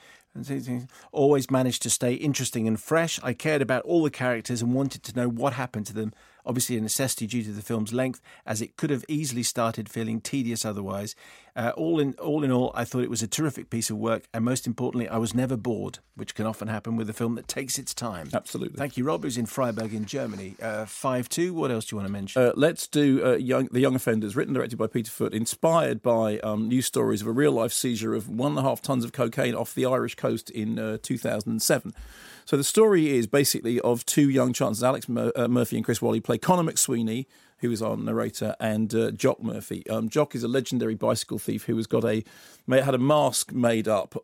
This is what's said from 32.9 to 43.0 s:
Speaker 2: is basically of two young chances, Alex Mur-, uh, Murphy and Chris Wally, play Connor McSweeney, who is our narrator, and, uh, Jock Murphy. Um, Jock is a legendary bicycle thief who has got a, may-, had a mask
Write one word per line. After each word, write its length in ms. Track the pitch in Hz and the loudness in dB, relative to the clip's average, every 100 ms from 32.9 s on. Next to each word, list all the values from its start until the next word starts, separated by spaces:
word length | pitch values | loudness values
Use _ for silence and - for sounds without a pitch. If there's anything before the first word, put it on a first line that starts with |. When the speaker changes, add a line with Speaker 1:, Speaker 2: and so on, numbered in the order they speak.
| 185 151 131 | 8 6 4
Speaker 2:
is 120 | 113 | 4
basically 520 | 143 139 - 113 120 | 4 4 2 0 0
of 220 | 120 120 - | 2 2 2
two 240 | - 143 | 4 6
young 220 | 131 127 | 6 4
chances, 320 | 120 127 104 | 2 0 2
Alex 240 | 123 135 - | 2 0 -2
Mur-, 240 | 117 117 - | -2 0 2
uh, 120 | 120 | 2
Murphy 280 | 123 113 117 | 4 2 0
and 100 | 110 | 0
Chris 160 | 117 | 0
Wally, 180 | 117 113 | 2 0
play 200 | - 117 | 0 0
Connor 300 | - 180 160 | 4 4 2
McSweeney, 580 | - - 120 110 117 131 _ _ _ | 2 0 2 0 -2 -6 _ _ _
who 100 | 120 | -2
is 100 | 110 | 0
our 160 | 110 110 | -2 -2
narrator, 600 | 110 113 113 - 110 - | -2 -2 -2 -2 -4 -2
and, 360 | 113 107 110 113 | 0 0 2 2
uh, 160 | 110 | 0
Jock 320 | 110 131 - | 2 0 2
Murphy. 440 | 113 110 - 95 - | -2 -6 -6 -8 -4
Um, 220 | 110 110 | -2 0
Jock 240 | 151 147 | 2 0
is 80 | 120 | 0
a 60 | 117 | -2
legendary 480 | 131 117 123 113 110 | 0 0 0 -2 0
bicycle 420 | 117 113 - 110 | 0 0 -2 -6
thief 280 | - 110 - | -4 -4 -2
who 120 | 113 | -2
has 80 | 110 | 0
got 180 | 123 | 0
a, 200 | 113 110 - - - - - | 2 0 -4 -12 -20 -12 2
may-, 160 | 131 | 4
had 140 | 135 | 4
a 20 | |
mask 560 | 127 | 4